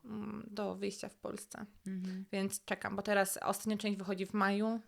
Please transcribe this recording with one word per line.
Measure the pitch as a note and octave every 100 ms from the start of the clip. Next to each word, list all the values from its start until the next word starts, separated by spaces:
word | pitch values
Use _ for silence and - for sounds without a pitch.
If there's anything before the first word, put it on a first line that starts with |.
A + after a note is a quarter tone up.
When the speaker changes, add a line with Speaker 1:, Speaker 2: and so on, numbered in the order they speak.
| A#3+
Speaker 1:
Mm, | G#3+ G#3+ G#3+ G#3+
do | G#3 G3+ F#3
wyjścia | G3+ G3+ -
w | -
Polsce. | - - - - G#3 - F#3+
Speaker 2:
Mhm. | F#3+ F#3 F#3 F#3+
Speaker 1:
Więc | G3 G3 G3+ -
czekam, | F#3+ - G3
bo |
teraz | G3+ G3+ F#3+ -
ostatnia | - G3 G#3+ G#3
część | G#3 G3
wychodzi | F#3+ F#3 F#3+
w |
maju, | G#3 G3 G3+ A3 A3+